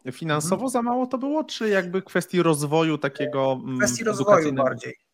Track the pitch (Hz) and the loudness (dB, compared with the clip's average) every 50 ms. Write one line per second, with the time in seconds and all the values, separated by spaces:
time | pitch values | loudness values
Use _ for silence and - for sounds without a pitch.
0 | - 127 123 - 165 160 147 151 147 170 190 185 240 262 254 247 233 240 240 254 | -12 -12 -10 -6 -2 -2 0 0 0 0 -2 -2 -2 -2 -2 -2 -2 0 0 0
1 | 254 254 269 254 262 277 294 311 302 - - - 233 220 202 190 180 180 175 190 | -2 -2 -4 -4 -4 -2 -2 -2 -2 -4 -6 -4 -2 0 2 2 0 0 -2 -6
2 | 185 - - 180 170 - - 175 165 165 160 143 147 135 151 160 165 160 151 147 | -4 -2 -2 -2 -2 0 2 2 4 4 4 2 2 0 2 2 2 2 0 0
3 | 143 139 - - 139 151 139 135 135 135 131 127 - 131 131 127 127 123 123 226 | -2 -4 -4 -4 -4 -2 0 0 2 0 0 -2 -4 -4 -2 0 0 0 0 0
4 | 220 220 208 - - 202 202 175 156 151 135 135 131 131 127 117 123 127 - - | -2 -2 -2 2 4 4 6 6 4 2 0 0 0 0 0 -4 -8 -14 -16 -16
5 | _ _ | _ _